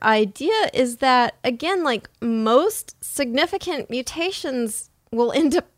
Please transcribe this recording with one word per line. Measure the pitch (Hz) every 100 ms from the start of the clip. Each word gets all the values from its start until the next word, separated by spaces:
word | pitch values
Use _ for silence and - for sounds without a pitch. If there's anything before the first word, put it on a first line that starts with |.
idea | 214 220 214 - 311 440 392
is | - 254 240
that, | 262 254 240 -
again, | - 240 320 381
like, | 302 220 - -
most | 233 226 220 247 381 - - -
significant | - - 262 247 339 392 359 302 -
mutations | 247 254 320 349 392 311 254 226 - - _ -
will | 226 240
end | 277 320 330
up | -